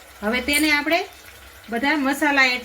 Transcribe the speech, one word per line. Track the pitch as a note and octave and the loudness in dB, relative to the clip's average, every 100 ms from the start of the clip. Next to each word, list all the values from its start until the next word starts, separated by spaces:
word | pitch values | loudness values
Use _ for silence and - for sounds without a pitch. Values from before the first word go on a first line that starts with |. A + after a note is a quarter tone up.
| - - | -20 -8
હવે | G#3 B3 | -4 -2
તેને | B3+ D4 D#4 | -2 0 2
આપણે | D4 D4 E4+ G4+ - - - - - - | 0 0 0 -2 -12 -20 -20 -20 -20 -8
બધા | A3+ C#4 D4+ | -2 0 0
મસાલા | C4+ C#4+ D4+ C#4 C4 | 0 0 2 4 2
એડ | B3 | 0